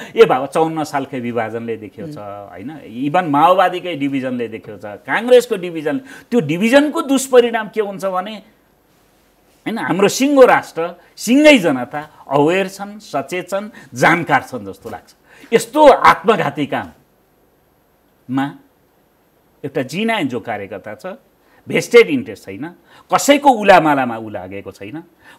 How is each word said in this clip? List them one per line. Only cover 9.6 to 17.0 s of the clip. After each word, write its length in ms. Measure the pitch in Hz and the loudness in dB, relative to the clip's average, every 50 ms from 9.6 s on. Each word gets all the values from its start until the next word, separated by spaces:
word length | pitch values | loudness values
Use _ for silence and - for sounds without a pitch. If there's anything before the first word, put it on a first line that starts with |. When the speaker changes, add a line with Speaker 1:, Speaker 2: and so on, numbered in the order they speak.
| - | -10
Speaker 1:
होइन, 120 | - 214 220 | -8 -8 -6
हाम्रो 300 | 151 131 - 190 202 190 | -4 -4 0 2 2 0
सिङ्गो 360 | - - 262 294 285 269 247 | 2 0 0 2 6 6 6
राष्ट्र, 560 | 220 165 135 - - - 165 165 175 175 - _ _ _ | 6 6 4 0 -4 -8 -8 -8 -8 -10 -14 _ _ _
सिङ्गै 420 | - - 202 247 285 302 302 294 226 | -8 -2 0 2 6 8 8 8 6
जनता 500 | 170 165 135 127 123 - - 147 151 - _ - - - | 4 2 0 -2 -4 -8 -10 -12 -12 -14 _ -20 -8 -2
अवेर 400 | 135 147 147 160 180 190 190 190 | 0 2 2 2 2 0 -2 -4
छन्, 300 | 190 - 202 104 - 107 | -8 -12 -14 -16 -16 -18
सचेत 500 | - - - 139 135 - 180 180 175 - | -14 -10 -8 -8 -8 -6 -8 -10 -8 -8
छन्, 220 | 196 196 208 208 - - - - 120 | -8 -8 -8 -10 -16 -20 -20 -16 -6
जानकार 480 | 123 156 156 165 175 156 - 151 156 | -2 0 2 2 0 0 0 0 0
छन् 240 | - - 131 117 101 | 0 -2 -12 -12 -12
जस्तो 240 | 95 90 - - 92 | -12 -14 -16 -16 -16
लाग्छ। 240 | 90 82 - _ _ _ _ _ _ - - - | -16 -16 -18 _ _ _ _ _ _ -20 -6 -2
यस्तो 360 | 226 226 - - - 302 302 277 | -2 -2 -2 -2 2 6 8 8
आत्मघाती 800 | - - - 165 165 - - 202 220 165 156 143 - 151 143 | 8 8 6 4 2 2 2 0 0 2 0 -2 -4 -4 -4
काममा 1900 | - 143 120 101 87 - _ | -4 -4 -6 -8 -10 -16 _